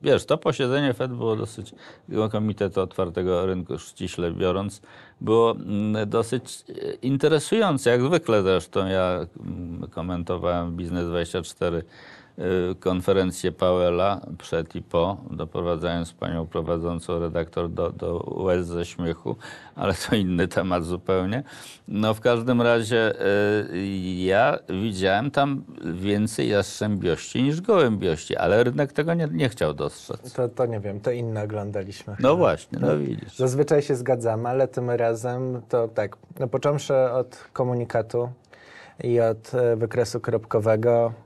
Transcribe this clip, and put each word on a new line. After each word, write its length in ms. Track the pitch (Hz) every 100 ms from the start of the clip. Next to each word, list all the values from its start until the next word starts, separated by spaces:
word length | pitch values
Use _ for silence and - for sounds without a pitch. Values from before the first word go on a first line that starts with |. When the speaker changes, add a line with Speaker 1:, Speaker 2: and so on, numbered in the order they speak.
Speaker 1:
wiesz, 240 | 143 120 -
to 120 | 156
posiedzenie 560 | - 143 131 135 143
Fed 180 | 123 131
było 240 | 120 113 110
dosyć, 380 | 110 113 110 - - - - 107 107
Komitet 460 | 107 107 98 101 90
Otwartego 680 | 92 - 90 82 92 90 92
Rynku, 320 | 92 87 -
ściśle 540 | - - 90 - 87
biorąc, 500 | 87 92 90 98 - - - - _
było, 300 | 113 113 113
mm, 560 | - - 104 107 107 104
dosyć, 540 | 113 110 131 - - -
e, 40 | - -
interesujące, 960 | - 127 139 151 156 - 220 208 139 120
jak 120 | 123
zwykle 400 | 131 170 - 107
zresztą. 440 | 95 92 - 104 95
Ja, 400 | 95 92 90 82 -
mm, 480 | 87 90 87 85 82
komentowałem 800 | - 85 90 85 90 87 87 85
w 40 |
Biznes 320 | 85 87 87 85
dwadzieścia 360 | 87 82 95
cztery, 420 | 85 - 90 85 78 - - - - -
y, 360 | 90 92 90
konferencję 760 | 92 95 92 87 98 92 87 92
Powella 680 | 87 92 90 87 87 95 98 - 87
przed 380 | - 82 80 87
i 60 |
po, 340 | - 87 87 98 -
doprowadzając 840 | 85 80 - 87 82 85 85 82
panią 340 | - 87 82 82
prowadzącą 720 | 92 82 85 85 85 - 85
redaktor 500 | 85 85 82 - 85
do, 200 | 87 85
do 340 | 82 85 85 - -
łez 300 | 95 90 85
ze 180 | 85 85
śmiechu, 500 | - 85 82 - 57 - - - -
ale 180 | 95
to 220 | 95 - 117
inny 320 | 95 87 87
temat 360 | - 92 90
zupełnie. 580 | 82 90 - 92 92 113 143 - - - -
No, 260 | 101 110
w 60 | 110
każdym 420 | 123 120 117 120
razie, 520 | 120 117 110 117 110 - 98 101 104 107 -
y, 140 | 87 98 98 92 90
ja 340 | 92 98 131 160 -
widziałem 640 | 95 113 95 95 98 139
tam 340 | 143 139 139 - - 82
więcej 540 | 85 95 104 107 - 127
jastrzębiości 920 | 101 98 - 104 101 90 78 - 120
niż 180 | 131 156
gołębiości, 760 | 190 202 135 104 95 78 - -
ale 280 | 87 104
rynek 280 | 123 139 143
tego 220 | - 151
nie, 140 | 170 160
nie 160 | 160 135
chciał 260 | - 78
dostrzec. 580 | 73 73 - - - 127
Speaker 2:
To, 160 | - 123
to 180 | - 123
nie 140 | 113
wiem, 200 | 101 101
to 100 | 104
inne 320 | 123 117 110
oglądaliśmy 680 | 104 107 101 101 95 101 -
Speaker 1:
No 160 | 101 127
Speaker 2:
chyba. 60 | 170
Speaker 1:
właśnie, 400 | 156 76 - -
no 60 | -
Speaker 2:
No, 120 | 78
Speaker 1:
widzisz. 380 | 135 - 107 -
Speaker 2:
zazwyczaj 460 | 127 131 147 151
się 120 | 143
zgadzamy, 540 | 135 123 127 113 110 120
ale 200 | 127 131
tym 220 | 127 123
razem 720 | 120 117 117 123 123 131 123 107
to 200 | 123 117
tak, 280 | - 104 - - -
no, 80 | 131
począwszy 460 | 135 147 147 143 135
od 480 | 127 127 127 - -
komunikatu 760 | - 127 123 120 120 113 120 123 127 _ - - - - _
i 160 | 120 120
od, 340 | 113 110 -
e, 220 | 127 120 113
wykresu 440 | 113 123 113 120
kropkowego 920 | - 113 - 113 107 110 120 117 117 117